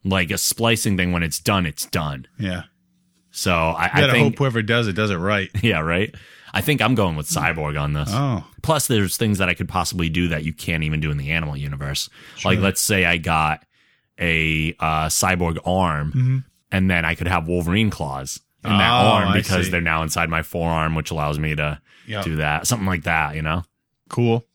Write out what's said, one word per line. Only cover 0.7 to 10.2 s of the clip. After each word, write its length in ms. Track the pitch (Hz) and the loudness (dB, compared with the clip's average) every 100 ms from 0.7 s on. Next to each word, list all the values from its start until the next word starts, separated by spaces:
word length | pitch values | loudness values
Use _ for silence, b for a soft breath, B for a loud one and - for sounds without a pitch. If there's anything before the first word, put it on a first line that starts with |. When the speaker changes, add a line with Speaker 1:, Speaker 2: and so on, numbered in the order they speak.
| 113 113 92 | 2 2 2
Speaker 1:
thing, 140 | 90 | 2
when 140 | 87 | 2
it's 160 | 82 - | 0 -2
done, 260 | - 98 85 | 0 0 0
it's 180 | - - | -4 -4
done. 420 | 95 76 67 62 - | -4 -4 -6 -12 -8
Speaker 2:
Yeah. 240 | 98 90 - _ _ _ _ _ _ | -6 -6 -10 _ _ _ _ _ _
Speaker 1:
So 200 | - 104 | -4 2
I, 340 | 85 80 82 87 | 2 2 0 0
Speaker 2:
You 140 | - | 2
gotta 80 | 143 | 4
Speaker 1:
I 20 | |
think 120 | 120 110 | 4 2
Speaker 2:
hope 40 | - | 2
whoever 240 | 135 117 | 0 0
does 240 | 107 117 113 | 0 0 0
it 40 | |
does 180 | 98 107 | 0 0
it 60 | 90 | 0
right. 340 | 92 104 95 104 | 0 0 -2 0
Speaker 1:
<laughs> 60 | |
Yeah, 180 | 113 85 | 0 2
right. 340 | 80 87 107 B B B B | 0 0 -2 B B B B
I 60 | 95 | -4
think 180 | 101 147 | 0 2
I'm 140 | 110 | 2
going 200 | 117 95 78 | 4 2 0
with 100 | 73 | -4
cyborg 500 | 82 82 82 76 73 | 0 0 0 -2 -2
on 120 | 73 | -2
this. 160 | 73 73 | -2 -2
Speaker 2:
Oh. 360 | 113 139 104 - - | -2 0 -2 -6 -6
Speaker 1:
Plus, 240 | - 156 - | 0 0 2
there's 300 | 113 95 - | 2 2 0
things 200 | 113 95 | 0 2
that 100 | 92 | 0
I 40 | |
could 140 | 87 85 | 0 -2
possibly 400 | 92 82 90 82 | -2 -2 -2 0
do 200 | 82 | 0